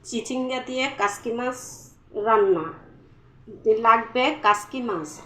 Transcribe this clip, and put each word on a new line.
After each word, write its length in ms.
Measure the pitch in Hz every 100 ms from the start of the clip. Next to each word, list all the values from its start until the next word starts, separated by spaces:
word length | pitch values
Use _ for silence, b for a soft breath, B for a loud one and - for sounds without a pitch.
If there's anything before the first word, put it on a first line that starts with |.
| -
চিচিঙ্গা 520 | 233 - 254 254 254 254
দিয়ে 180 | 254 269 -
কাসকি 320 | 202 - 240 233
মাছ 180 | 247 254 - - - _ _ 214
রান্না। 400 | 214 220 196 175 160 - - - _ - _ _ - 196 220 220
লাগবে 380 | 226 233 - 254 269 302
কাসকি 340 | - 208 - 262 240
মাছ 200 | 175 151 -